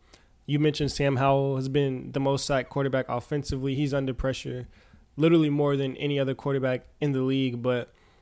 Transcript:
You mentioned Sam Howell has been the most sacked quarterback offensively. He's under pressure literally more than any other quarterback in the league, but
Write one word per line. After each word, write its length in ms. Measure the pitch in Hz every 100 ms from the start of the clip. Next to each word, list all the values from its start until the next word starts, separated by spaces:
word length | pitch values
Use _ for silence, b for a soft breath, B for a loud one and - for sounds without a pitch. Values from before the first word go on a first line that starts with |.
| b b b b -
You 120 | 147
mentioned 360 | 151 143 143
Sam 240 | - 139 131
Howell 400 | 139 139 139 131
has 100 | 135
been 460 | 139 139 127 131
the 80 | 135
most 240 | 135 139 -
sacked 240 | 135 123
quarterback 380 | 143 135 131 127
offensively. 680 | 123 - 147 139 135 135 135
He's 180 | 147
under 200 | 139 135
pressure 560 | 123 135 127 135 123 120 b b b b -
literally 320 | 165 170 151
more 300 | 143 147 139
than 180 | 135 127
any 200 | 147 143
other 160 | 135
quarterback 540 | 131 143 139 131 127 - -
in 120 | 147
the 100 | 135
league, 400 | 131 135 131 120
but 320 | 123 123 113 b b b